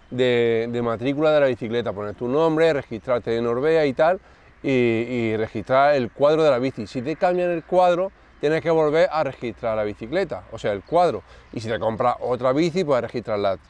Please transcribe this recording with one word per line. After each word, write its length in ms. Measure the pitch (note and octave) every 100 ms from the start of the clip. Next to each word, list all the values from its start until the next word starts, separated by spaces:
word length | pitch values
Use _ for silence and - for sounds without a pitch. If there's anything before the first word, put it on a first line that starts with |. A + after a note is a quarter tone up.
| -
de, 560 | B2 B2+ A#2+ A#2 A2+ A#2
de 120 | A#2
matrícula 500 | A#2 A2+ B2+ C#3 D#3
de 80 | D3+
la 60 | C#3
bicicleta, 480 | B2 A2+ A#2+ A2+
poner 220 | G2 G#2 -
tu 120 | B2
nombre, 460 | C#3 E3 D#3 E3
registrarte 640 | C#3+ - A2+ - A#2+ A#2 A#2
en 100 | A#2
Orbea 380 | A#2 D3+ E3 D3
y 80 |
tal, 260 | B2 D#3+ F#3+ - - - _
y, 100 | C#3
y 640 | C3 A#2+ A2+ A#2+ B2+ A2+ A2
registrar 580 | A2 A2+ F#2+ C3 C#3+ C#3+
el 160 | A#2
cuadro 320 | - C#3+ D#3
de 60 | D#3
la 100 | B2
bici. 280 | C3 - G#2
Si 140 | C3+
te 140 | A#2+ D#3
cambian 360 | F#3 F3+ F3+
el 120 | E3+
cuadro, 480 | - F#3 F3+ F3 F#3+ _ _ -
tienes 200 | D3 D#3+
que 80 | D#3+
volver 380 | D#3+ D3+ D#3 F3
a 140 | D3+
registrar 540 | C#3+ - B2 G#2 A#2 A2
la 80 | G#2+
bicicleta, 580 | G2+ A2+ E3 F3+ F#2 -
o 60 | A2+
sea, 160 | A#2
el 100 | G2+
cuadro. 400 | - E3 F3+ G#2+ - - -
Y 80 | A#2+
si 80 | A2
te 100 | A2
compras 380 | A2 A2 A#2+ A#2+
otra 320 | A2+ B2 B2+
bici, 320 | C3+ E3+ E3
puedes 200 | D3+ B2+
registrarla, 540 | A2+ B2 G#2+ G#2 G2+ F#2+